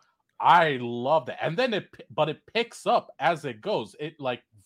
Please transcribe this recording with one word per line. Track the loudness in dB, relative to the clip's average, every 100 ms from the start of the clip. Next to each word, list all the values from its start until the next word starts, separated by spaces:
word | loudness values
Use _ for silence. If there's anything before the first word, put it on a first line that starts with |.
| _ _ _ 0
I | 4 6 4 0
love | -4 -4 0 0 0
that. | -6
And | -4 -2
then | -2
it | -2 -6
p-, | -14 -10
but | -4 -2
it | -4 _
picks | -4 -4 -4 0
up | 0 0 -2
as | 0 0
it | -4 -8
goes. | -4 -4 -4 -10
It, | -12 -8
like, | -6 -6 _ _